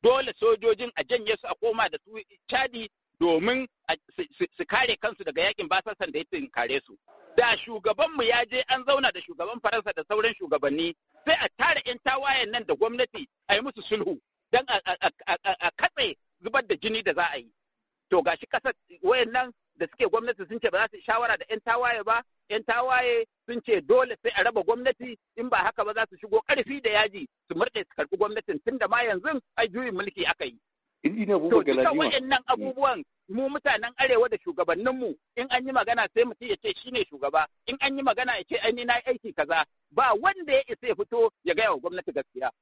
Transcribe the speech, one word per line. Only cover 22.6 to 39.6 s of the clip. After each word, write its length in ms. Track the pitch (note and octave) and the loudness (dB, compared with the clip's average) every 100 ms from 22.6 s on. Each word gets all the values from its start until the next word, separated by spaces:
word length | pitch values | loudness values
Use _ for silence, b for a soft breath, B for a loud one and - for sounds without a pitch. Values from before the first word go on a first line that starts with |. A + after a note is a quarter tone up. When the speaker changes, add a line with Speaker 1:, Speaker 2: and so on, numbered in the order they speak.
Speaker 1:
tawaye 640 | A3 A#3 B3+ B3+ B3 A#3 A3+ _ - | -2 -2 2 2 2 0 -2 _ -10
sun 160 | A#3+ A#3 | -10 0
ce 160 | G3+ | 0
dole 340 | C#3 B3+ B3+ G#3+ | 4 4 4 -2
sai 80 | A3+ G3+ | -4 0
a 80 | |
raba 200 | G3+ A3 | 2 2
gwamnati, 540 | F#3 A#3 B3+ - B3+ A3+ _ - | 0 0 0 -2 -6 -14 _ -10
in 140 | B3 | -2
ba 80 | A3+ | 0
haka 260 | A2+ - | 0 0
ba 100 | - | -4
za 120 | G#3+ A3 | -2 -4
su 60 | F#3 | -6
shigo 220 | A3 A3 - | 0 0 2
ƙarfi 340 | C#4 A3 C#4 | 0 0 -2
da 60 | A#3 | 0
yaji 380 | G#3 G#3+ G3 D#3 _ _ | 2 2 -2 -14 _ _
su 80 | - | -2
murɗe 280 | - - | -2 -2
su 100 | - - | -8 -6
karɓi 200 | - G4 | -4 0
gwamnatin 420 | G#3 G#3+ - E3+ | 0 -2 -6 -4
tun 140 | - B3+ | -4 -2
da 100 | G3+ | 0
ma 160 | A#3 | 2
yanzu 360 | A#3+ F#3+ A#3 D4 _ - | 2 0 -2 -4 _ -2
ai 100 | A3+ | -2
juyin 240 | F#3+ B3+ F#3+ | -2 -6 -4
mulki 300 | G3+ F#3+ D#3+ | -6 -4 -4
aka 200 | E3 C#3+ | -2 -6
yi. 100 | A#2 _ _ _ _ D3 | -10 _ _ _ _ -4
Speaker 2:
Injiniya 320 | G#3+ G3+ G3 | -2 0 2
Buba 120 | D#3+ | 4
Speaker 1:
To, 100 | A3 | 4
duka 100 | F3+ | 4
Speaker 2:
Galadima. 300 | F#3+ C4 D4+ | 4 4 4
Speaker 1:
waɗannan 400 | D4 C#4 C4 C4 C4 | 2 0 0 -2 0
abubuwan 560 | C4 C4+ B3+ C#4 A3+ C#3+ _ _ | -2 -2 0 0 0 -6 _ _
mu 200 | G#3 C4+ | -4 -2
mutanen 440 | C#4+ C#4+ A3+ A#3+ B3 | -2 0 0 -2 -2
Arewa 320 | C4 A#3+ A#3+ | 4 4 4
da 80 | A3 | 0
shugabanninmu 760 | - D3+ E3+ E3+ A#3 C4 A#3+ D3 _ - | -6 -2 0 0 0 -2 -4 -8 _ -8
in 80 | C4 | -2
an 160 | B3 C4 | -2 0
yi 40 | |
magana 360 | C4 A3 A#3 G#3+ | 0 2 0 0
sai 100 | A3 A#3+ | 2 0
mutum 220 | A3 A#3+ | 0 -6
ya 60 | G3+ | -4
ce 160 | A3 F#3 | -4 -6
shi 80 | B3 | -6
ne 140 | B3 F#3+ | -4 -4
shugaba, 400 | C3+ C#3 D#3 D3+ _ - | -2 0 0 0 _ -10
in 100 | C4 | -4
an 160 | C#4 C4+ | -2 0
yi 40 | |
magana 340 | C4+ G#3+ B3+ A3+ | 0 0 0 -4
ya 60 | F3+ | -4
ce 80 | A#3 | -2
ai 80 | A3+ | -2
ni 140 | A#3+ A#3+ | -2 0
na 100 | A#3+ | -2
yi 60 | B3+ | 0
aiki 200 | B3 A3 E3+ | -4 -4 -4
kaza, 300 | D3+ E3 | 0 0